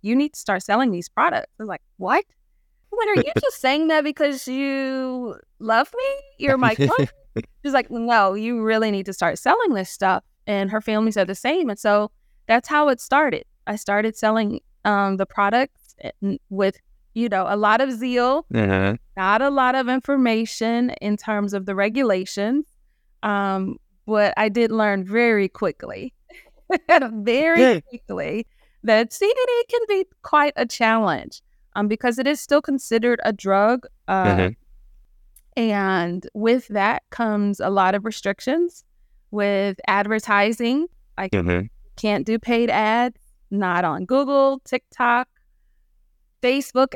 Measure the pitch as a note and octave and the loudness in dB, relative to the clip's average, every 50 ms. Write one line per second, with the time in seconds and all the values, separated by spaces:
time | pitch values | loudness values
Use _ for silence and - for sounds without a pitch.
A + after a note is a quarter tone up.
0 | - G#3 A#3+ C4+ D4 D4 - - - - G3 F#3 - - G#3 A#3 C4+ A#3+ F#3 F3 | -4 0 0 2 0 0 -4 -6 -4 -4 -4 -4 -2 0 0 2 2 0 0 -2
1 | F3 - _ G#3 C#4 F4 - A3 - - _ - A3 G#3+ F3+ - - _ _ - | -6 -6 _ 0 0 0 0 -2 -4 -6 _ -14 -12 -10 -10 -12 -14 _ _ -8
2 | F#3+ F#3 B3+ F#4 - _ _ _ _ _ _ _ _ _ _ _ _ _ G4+ A#4 | -2 0 0 0 0 _ _ _ _ _ _ _ _ _ _ _ _ _ -6 -4
3 | A4 G#4 G#4 D#4 - C#5+ E5 - - C5+ - - - C4 C#4 D4+ D#4+ D#4+ D#4+ D#4 | -2 0 2 0 0 0 -2 -2 -2 -2 -4 -2 -2 0 0 0 0 0 2 0
4 | C#4+ D4+ D4 - D4+ D4 C#4 C4 - B3+ B3+ C4+ C#4 C#4 C4+ C4+ C4+ C4 C4 C4 | 0 -2 -2 -2 -2 -2 -2 -4 -8 -8 -6 -4 -4 -4 -4 -4 -4 -4 -6 -6
5 | C4 B3+ B3+ B3+ B3 A3 D#3+ - - _ _ - G#3+ A3 A3 A3+ C#4+ - - A#4+ | -6 -6 -6 -8 -8 -10 -12 -14 -18 _ _ -8 -4 0 2 2 2 0 -2 -6
6 | B4+ C5+ C#5 C#5 - - _ - - C#4 C4+ B3+ B3+ A3+ A3 - C#3 C3+ - - | -4 -4 -4 -6 -10 -18 _ -4 0 0 2 4 4 2 4 2 2 2 2 2
7 | C#3 - - _ _ - - A3+ - - _ _ - C#4+ C4+ C4+ A#3+ - A#3+ A#3 | 0 -2 -4 _ _ -14 -12 -12 -12 -12 _ _ -4 -2 0 0 0 -2 -4 -4
8 | A3+ A#3+ A#3 A3 G3 F#3+ F#3+ G#3 A3 A#3 A#3+ A3+ A3 A3 A3 A3 A3 A3 G3+ G3 | -2 2 4 4 4 4 2 0 -2 -4 -2 -2 0 0 0 2 0 0 -2 -2
9 | F#3+ G3 F#3+ - - E3+ - - - - F#4+ A#4 A#4+ F#4 B3 G3 F#3+ - - - | -4 -6 -6 -2 -2 -2 -2 0 2 2 2 4 2 0 0 -2 -4 -6 -6 -2
10 | G3+ F#3+ F#3 - - _ _ _ _ G3+ G3+ G3 G3 F#3+ G#3+ G#3+ - - G#3+ G#3+ | 0 0 0 -2 -4 _ _ _ _ -4 -2 -2 -2 -2 -4 -4 -4 -2 0 0
11 | A3 A3 G#3 G#3 F#3 F3 G3 - - B3+ D#4 F#4+ E4+ A#3+ G3+ - - G#3+ G#3 G#3 | 0 0 0 0 0 -2 -2 -4 -2 -2 0 0 -2 -2 -4 -2 0 2 2 2
12 | G#3 - - _ _ _ _ _ _ - A3+ A#3+ - - D4+ D4 D4+ D4 B3+ - | 2 -2 -6 _ _ _ _ _ _ 0 0 0 2 0 0 2 2 2 2 0
13 | - - C4 C#4+ D#4 C4+ F3+ - - - _ _ _ - G#3 G#3+ - - G3+ G#3 | -2 0 2 2 2 2 0 -4 -8 -12 _ _ _ -10 -8 -8 -4 -2 0 0
14 | G#3+ A3+ G#3+ - A3+ G#3+ A3 A3+ A3 G#3 A#3 - - _ _ _ - G#3 G#3 G3+ | 0 -2 -2 -2 0 0 2 2 0 -2 -4 -6 -10 _ _ _ -2 0 2 2
15 | G3+ G3 G3 F#3 F#3+ - - - G3+ G3+ A3+ B3 C4+ - _ _ _ _ _ - | 2 0 0 -2 -4 -4 -2 0 0 2 2 2 0 -2 _ _ _ _ _ -16
16 | - - - _ G3 G3 G3 - - _ G3 F#3+ G3 G3 F#3+ _ _ _ _ _ | -14 -14 -10 _ -6 -4 -4 -6 -8 _ -4 -2 0 0 -2 _ _ _ _ _
17 | _ _ _ A3+ A#3 A#3 G3 F#3+ F#3 - G3 G#3 G#3 F#3 G#3+ A#3+ C4+ C4+ B3+ G#3+ | _ _ _ -4 -4 -2 -2 -2 -2 -2 0 0 2 4 4 4 2 0 -2 -4
18 | B3 B3+ B3 B3 A#3+ B3+ C4+ D#4 - - - A2+ G#2+ G2 F#2+ F#2+ G2 G2 G#2+ - | -4 -2 0 0 2 2 0 0 -2 -2 -2 0 2 2 2 2 2 0 -2 -4
19 | - _ - F#3+ F#3+ F#3+ G#3 A3+ C4+ C#4 C#4 C#4 B3+ B3+ B3+ C4 B3+ A#3+ B3+ C4+ | -8 _ -8 -4 0 2 2 2 2 2 2 2 2 2 0 0 0 0 -2 -2
20 | - - C#4+ C4+ B3+ A#3 A3+ A3 A3+ - - - A3 A3+ A#3 A#3 B3 B3 - - | -2 0 0 2 2 2 2 0 -2 -4 -6 -4 -2 -2 0 0 -2 -2 -4 -6
21 | - G#3 G#3 G#3 - A3 G#3+ G#3 G#3 G3 G3 G3 F#3 G3+ G3 G3 G3 G#3+ A3+ A#3+ | -4 -4 -4 -4 -4 -4 -4 -4 -2 -4 -4 -6 -6 -4 -2 -2 -2 0 0 0
22 | C4+ A3+ F#3+ F#3 G3 - - G3+ G3+ A3 C4 D4+ D4+ - _ _ _ _ _ _ | 0 2 2 0 -2 -4 -6 -4 -2 0 0 -2 -2 -4 _ _ _ _ _ _
23 | _ _ _ _ - G#3 G3+ G3+ G3+ G3 F#3+ F#3+ F#3+ G3 - - - _ _ _ | _ _ _ _ -4 -2 -2 0 0 -2 -2 -2 -4 -6 -8 -10 -14 _ _ _
24 | _ G#3 G#3+ G#3+ G#3 G3 - - G#3+ A3 G3+ A#3+ A#3 A3 A3 A3 G#3+ G#3 G3+ G3 | _ -2 2 2 2 2 2 0 0 0 2 2 0 2 2 0 0 0 0 -2
25 | F#3 F#3 G#3 A#3 A#3+ A#3 A3 G#3 G3 F#3+ - - G#3 F3 - - - - - - | -4 -2 0 2 2 2 2 2 0 -2 -2 -4 -4 -4 -4 -6 -10 -14 -12 -12
26 | - B3+ - _ _ - E4+ - - _ _ _ _ - F#4 - - - E4+ D#4 | -12 -14 -14 _ _ -20 -20 -20 -20 _ _ _ _ -4 -4 -2 2 4 4 4
27 | C4+ A3+ A3+ G#3+ G3+ A#3 A#3+ C4+ D#4 E4 E4 A#3+ B3+ B3+ A3 D#3+ - - B3 A#3+ | 4 2 -2 -4 -2 0 2 2 2 4 6 6 6 6 6 2 -2 -8 -16 -18
28 | - - G3 F#3 D3 - - A3 A#3 - _ _ _ _ _ _ - A3+ A3 A3 | -14 -10 -8 -6 -6 -6 -6 -6 -8 -10 _ _ _ _ _ _ 0 2 4 4
29 | A#3 A3+ - - G4 G#4 C5 B4+ B4+ B4 A#4+ A#4+ A#4+ - - A#4+ A4+ G#4 G4+ F#4+ | 4 2 -2 -2 0 0 0 0 0 0 0 0 -2 -2 -2 -2 -2 0 -2 -2
30 | F#4+ - _ _ - - - D4+ D4 D4 - - B3 A#3 - - A#3 A3 A3 A3+ | -2 -4 _ _ -4 0 2 2 2 2 0 -2 -4 -4 -2 0 2 2 2 2
31 | G#3+ F#3 D3+ - - - - - - _ _ _ _ _ - G#3 G#3 G#3 A3 - | 2 0 0 -2 -4 -10 -16 -20 -20 _ _ _ _ _ -4 -2 -2 -2 -2 0
32 | - A#3+ A#3 B3+ B3+ C#4 D4+ - - - C#4+ D4+ - - C4+ B3+ - - A#3 A3+ | 0 -2 -2 0 0 0 -2 -2 0 0 2 2 2 0 -4 -4 -2 -2 0 0
33 | A3+ A#3+ A#3+ - - - G#3 - - G3 F#3+ G3 G3+ A3 B3 B3+ - - - _ | 2 2 0 0 0 -2 -4 -2 -2 0 2 2 4 2 2 0 -4 -10 -20 _
34 | _ - F#3+ F#3+ F#3 - F2+ F#2 F#2 F#2+ A2+ - _ _ - - - - - - | _ -4 -2 0 2 2 2 2 2 0 -2 -6 _ _ -20 -20 -20 -20 -20 -20
35 | - _ _ _ _ _ _ _ _ _ _ C4 A#3 A3 G#3 G3+ G3 F#3+ F#3+ F3+ | -20 _ _ _ _ _ _ _ _ _ _ -2 -2 0 0 0 0 0 0 0
36 | E3+ F3 F3 F3+ - - - G#3 G#3+ A3+ A#3+ C4 - - G#3 G#3 G3 G#3+ B3+ - | 0 -2 -4 -6 -10 -10 -8 -2 2 2 2 2 0 -2 -2 0 0 0 0 -2
37 | - _ - - A#3 A3 G#3 G#3 G3+ G3+ G3+ - A2 F#3 G3 G3 F#3 F#3 G3 G3+ | -6 _ -6 -4 -2 0 0 0 0 0 -2 -2 -2 0 2 2 2 2 2 0
38 | G3 A3+ G#3+ - - G3 G3 - - B3+ D4 E4 F4 F4 - - - _ _ _ | -2 -6 -8 -6 -4 -4 -4 -4 -4 -2 0 0 0 -2 -4 -8 -20 _ _ _
39 | _ _ _ _ _ _ G#3 G#3 G3+ G3+ G3+ G3 G3 G3+ F#3+ - - - F#3+ G3+ | _ _ _ _ _ _ -4 -2 0 0 0 0 0 -2 -4 -4 -2 -2 0 0
40 | G3+ G#3 A3 A3 - A3+ G#3 G3+ G3+ A3 A#3 - A#3 A#3 B3+ D4 E4 - - - | 0 0 -2 -4 0 2 2 2 2 2 0 -2 -2 -2 -2 -2 -2 -4 -8 -14
41 | _ _ _ - F#3+ F#3 - - - F2 F2 F2 G2 A2 - - - - - - | _ _ _ -10 -6 -2 -2 0 0 0 0 0 -2 -4 -10 -18 -20 -20 -12 -6
42 | - G#3+ G#3 - - G#3+ A3 A3+ - A#3+ A#3+ A#3 A#3+ A#3 - G#3 G#3+ G#3+ A3 A#3+ | -2 -2 -2 -2 -2 -2 -4 -4 -2 -2 0 0 2 2 0 0 0 2 0 0
43 | B3 B3 A#3 _ _ _ _ _ _ _ G3 G3+ G3 F3+ F3 F3 F3+ E3 C#3+ F3+ | 0 -2 -4 _ _ _ _ _ _ _ -4 -2 -2 0 0 0 0 -2 -2 -4
44 | F#3 F3 B3+ C4+ C#4+ C4 C#4+ C4+ C4+ C4+ C4+ C4+ - - C4 B3 - _ _ - | -2 0 0 0 2 2 2 4 4 2 2 -2 -4 -6 -6 -6 -6 _ _ -2
45 | B3 A#3+ A#3+ A#3+ B3+ - _ _ _ _ _ _ _ _ _ _ _ _ _ _ | 0 2 2 0 -2 -4 _ _ _ _ _ _ _ _ _ _ _ _ _ _
46 | _ _ _ _ _ _ _ _ - B3 C4 C#4+ C4+ - - B3+ C4+ C4+ - | _ _ _ _ _ _ _ _ 0 0 0 0 -2 -2 0 0 0 0 0